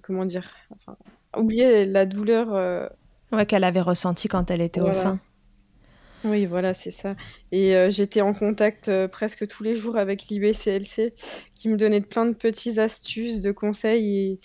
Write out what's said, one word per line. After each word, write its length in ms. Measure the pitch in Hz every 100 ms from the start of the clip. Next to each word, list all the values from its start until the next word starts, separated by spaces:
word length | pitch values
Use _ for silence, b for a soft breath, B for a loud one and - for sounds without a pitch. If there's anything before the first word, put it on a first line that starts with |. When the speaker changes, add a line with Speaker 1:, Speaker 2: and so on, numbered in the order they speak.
Speaker 1:
comment 220 | - 185
dire, 260 | 185 180 - - -
enfin, 220 | 202 - - - _ _ -
oublier 480 | 220 226 254 220
la 200 | 196 196
douleur, 480 | 196 196 214 226 226
euh. 360 | 196 180 180 - - _ _ _
Speaker 2:
Ouais, 160 | 220 208
qu'elle 160 | 196
avait 180 | 180 180
ressentie 440 | 175 180 185 175 -
quand 240 | 190 175
elle 120 | 175
était 180 | 170 180
au 60 | 185
Speaker 1:
Voilà. 120 | 190
Speaker 2:
sein. 220 | 190 190 - _ _ _ _ _ B B B -
Speaker 1:
Oui, 220 | 220 208 185
voilà, 280 | 175 185
c'est 160 | 185 175
ça. 240 | - 196 202 B B -
Et, 240 | 185 190 185
euh, 140 | 185
j'étais 320 | 202 202 214
en 100 | 202
contact, 560 | 202 208 208 214 214 -
euh, 180 | 190 190
presque 400 | - 220 - 208
tous 160 | -
les 140 | 214 233
jours 200 | 226 226
avec 280 | 196 196 -
l'I 120 | 208
B 120 | 208
C 180 | 214 220
L 120 | 196
C, 300 | 202 - 226 B B B B
qui 140 | - 220
me 80 | 214
donnait 240 | 214 208
plein 260 | 202 233 233
de 80 |
petites 440 | 220 226 220 240 220
astuces, 640 | 220 - - 220 240 220
de 120 | 196
conseils 640 | 202 208 208 220 233 208 196 190
et... 80 | 190